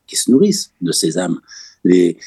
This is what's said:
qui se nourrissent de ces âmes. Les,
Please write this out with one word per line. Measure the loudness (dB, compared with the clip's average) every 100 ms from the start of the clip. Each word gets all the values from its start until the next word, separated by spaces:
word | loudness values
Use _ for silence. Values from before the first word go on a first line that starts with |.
| _
qui | -8
se | 0
nourrissent | 2 2 -2 -8 -10
de | -6
ces | -4 -4 -4
âmes. | -4 -6 _ -20 -20 _
Les, | 2 4 2 -2